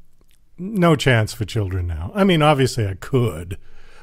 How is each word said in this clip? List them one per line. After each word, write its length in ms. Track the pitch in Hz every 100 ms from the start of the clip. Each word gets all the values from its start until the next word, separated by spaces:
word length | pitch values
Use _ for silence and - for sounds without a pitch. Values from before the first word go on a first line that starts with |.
| - - _ - _ -
no 380 | 185 220 170 147
chance 360 | - 117 107
for 140 | - 101
children 420 | 117 98 95 87
now." 240 | 80 85 -
I 80 |
mean, 180 | 196 170
obviously 460 | 151 143 127 - 101
I 80 | 95
could, 600 | - 131 117 85 87 95 - - - -